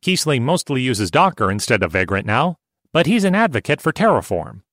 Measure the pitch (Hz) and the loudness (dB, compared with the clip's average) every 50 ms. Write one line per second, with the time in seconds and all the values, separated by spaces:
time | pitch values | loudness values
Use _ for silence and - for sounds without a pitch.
0 | - - 185 - - 151 147 127 117 131 175 175 - - 143 131 127 127 123 98 | 0 0 -2 0 0 0 0 0 0 0 0 -2 -2 -2 -4 -2 0 -2 0 0
1 | 107 87 80 143 180 190 - - 110 95 98 104 - - 123 101 92 85 80 95 | -2 0 2 2 2 2 2 0 -2 -2 0 -2 0 0 0 2 2 0 0 0
2 | 92 90 98 98 - 101 104 120 147 180 170 _ _ _ _ _ _ _ _ 156 | 0 0 -2 -4 -2 -2 0 0 0 0 -4 _ _ _ _ _ _ _ _ 0
3 | 170 - 220 240 196 190 180 202 226 214 135 110 - - 147 147 - - - - | 2 2 2 2 2 2 2 2 0 0 0 -4 -2 -2 -4 0 0 -4 -2 2
4 | 214 226 180 113 - - 101 87 80 57 58 98 _ _ | 2 2 2 2 0 -2 -6 -6 -6 -8 -14 -20 _ _